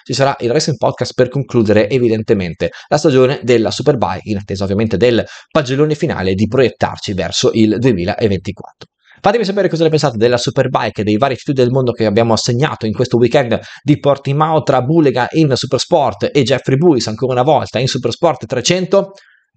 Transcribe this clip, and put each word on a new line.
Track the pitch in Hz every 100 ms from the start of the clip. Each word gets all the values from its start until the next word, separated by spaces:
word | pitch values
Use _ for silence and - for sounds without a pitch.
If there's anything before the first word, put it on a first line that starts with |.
ci | -
sarà | 127 135 -
il | 117
Racing | 139 - 143
Podcast | 127 - 120
per | - 123
concludere | 143 127 120 107 107 110
evidentemente | 135 120 110 110 107 87 82 85 - -
la | 147
stagione | 165 131 127 143
della | 120 120 107
Superbike, | - 135 135 92 90 -
in | 101
attesa | 101 98
ovviamente | 98 98 113 95
del | 123 113 - - -
pagellone | - 127 135 151
finale | 147 156 90 92
di | 95 107
proiettarci | 123 120 - - - -
verso | 92 85 - 123
il | 113 107 101
duemilaventiquattro. | 131 95 87 - 110 95 104 - - - - _ _ _
Fatemi | 196 233 190
sapere | 202 185
cosa | 160
ne | 160
pensate | 156 147 113
della | 117 123
Superbike | - 131 127 131 120 -
e |
dei | 104 107
vari | 139 123
titoli | - 135
del | 123
mondo | 135 123
che | 110
abbiamo | 110 101 117
assegnato | 110 - 120 147 -
in | 110
questo | 104 123 117
weekend | 120 147 120 110 - -
di | 135 147
Portimao | 143 135 - 139 156 156
tra | 151 131
Bulega | 123 165 143 123 120
in | 160 151
Supersport | 123 127 127 - 175 131 104 117
e | 151
Jeffrey | 117 135 - 135
Buis | 175 131 107
ancora | 110 127
una | 123
volta | 131 135 104 110
in | 131
Supersport | 131 120 110 165 147
trecento. | 107 127 113 180 180 196 196 - _ _ _